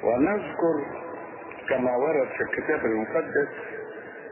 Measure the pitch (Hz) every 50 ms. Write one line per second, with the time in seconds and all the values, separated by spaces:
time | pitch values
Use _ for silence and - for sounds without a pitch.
0 | - - 113 123 139 180 208 208 180 160 - - 170 165 160 147 139 - - -
1 | - - - - - - - - - - - - - - 139 127 123 127 123 120
2 | 131 151 160 - 104 - - - 113 - - - - - 156 151 - 120 110 110
3 | 110 - - 165 160 147 - 143 143 - - - - - - - - - - -
4 | - - - - - -